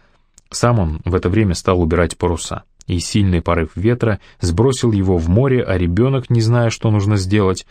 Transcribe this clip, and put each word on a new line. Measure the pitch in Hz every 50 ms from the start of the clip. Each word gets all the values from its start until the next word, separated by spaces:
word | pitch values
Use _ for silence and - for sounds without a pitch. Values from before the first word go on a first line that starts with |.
| _ _ _ _ _ _ _ - _ _
Сам | - - - 120 120 107
он | 87 80 78 80 -
в | 87 90
это | 87 - 90
время | 92 110 110 95 82
стал | - - 95 92 90
убирать | 85 80 85 85 85 80 -
паруса, | - - 87 85 80 - - 85 - - _ _ _ -
и | - 92 85
сильный | - - - 107 101 95 90 82
порыв | - 85 85 82 80 - -
ветра | 87 95 113 123 123 117 110 101 - - - - _
сбросил | - 87 82 98 117 139 131 - - 117
его | 104 98 92 95 92 85
в | 80 85
море, | 90 120 135 139 127 123 -
а | - 95
ребенок, | 90 90 85 87 101 123 135 135 131 123 -
не | 120 117
зная, | 110 113 120 120 117 113
что | - - - 113
нужно | 107 104 98 104 107
сделать, | 101 92 92 104 107 98 95 92 - - -